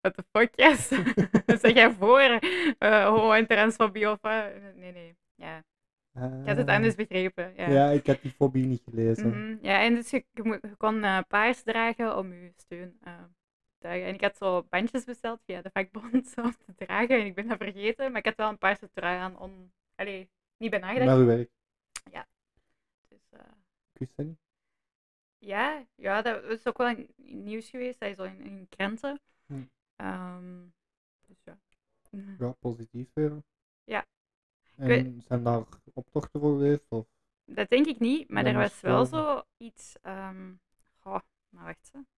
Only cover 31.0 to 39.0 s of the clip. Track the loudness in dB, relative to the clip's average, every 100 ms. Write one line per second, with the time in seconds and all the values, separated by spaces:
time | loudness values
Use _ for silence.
31 | _ _ _ _ -20 -20 _ _ _ _
32 | _ -18 -18 -10 -10 -8 -10 -10 -14 -14
33 | -12 -2 -2 -4 -18 _ _ _ -8 -8
34 | -8 _ _ _ _ _ _ _ 2 2
35 | 2 -8 -4 -2 0 -2 -4 -16 -18 -16
36 | -6 -6 -6 -2 0 2 2 0 _ -8
37 | -8 _ _ _ _ -6 0 2 2 0
38 | 0 -2 -4 -2 0 2 0 -2 0 2